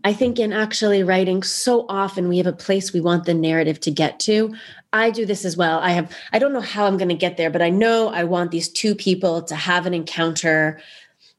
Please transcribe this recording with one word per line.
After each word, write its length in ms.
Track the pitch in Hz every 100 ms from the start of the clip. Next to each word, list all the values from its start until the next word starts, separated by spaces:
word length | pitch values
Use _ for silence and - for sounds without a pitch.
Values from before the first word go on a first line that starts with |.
I 80 | 202
think 260 | 202 247 233
in 140 | 220
actually 500 | 208 220 - 214 202
writing, 400 | 185 185 185 185
so 440 | 190 - - 240 240
often 400 | 196 196 190 180
we 80 | 180
have 80 | 180
a 60 |
place 400 | 175 - 196 190
we 80 | 175
want 240 | 165 170
the 80 | 170
narrative 460 | 165 160 160 156 156
to 100 | -
get 300 | 147 156 -
to. 340 | - 214 220 220 - - _
I 180 | 214 226
do 140 | 226 208
this 180 | 202
as 120 | 190 165
well. 220 | 170 160
I 100 | 180
have, 240 | 175 165 - -
I 60 | 220
don't 140 | 277
know 80 | 269
how 260 | 208 202 202
I'm 120 | 190
gonna 160 | 180
get 220 | 170 180 180
there, 100 | 165
but 120 | 160
I 80 | 170
know 380 | 190 226 226 220
I 160 | 175
want 260 | 170 180 175
these 180 | 165 165
two 260 | - 220
people 480 | 202 190 185 185 165
to 120 | 165
have 320 | 151 185 175 175
an 80 |
encounter, 840 | 175 160 - 165 160 165 156 156 156 - - - _ _